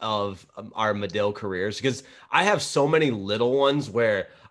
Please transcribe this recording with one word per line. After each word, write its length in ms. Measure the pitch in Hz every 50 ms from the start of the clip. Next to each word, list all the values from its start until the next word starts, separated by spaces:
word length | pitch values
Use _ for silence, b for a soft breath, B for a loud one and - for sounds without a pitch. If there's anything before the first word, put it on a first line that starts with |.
of, 460 | - 110 110 104 101 101 95 90 - _ _
um, 160 | - 104 110 -
our 180 | - 110 107 104
Medill 380 | 104 101 98 85 107 104 104 104
careers, 480 | - - 101 95 90 92 104 107 -
'cause 240 | - 135 123 - B B B B B B
I 140 | - 151 180
have 180 | 202 208 165 -
so 240 | - - 151 139
many 240 | 147 160 160 156 143
little 480 | 120 104 98 98 104 110 117 123 127 139
ones 320 | 139 139 139 147 131 127
where 380 | 95 117 117 113 104 98 90 B B B B B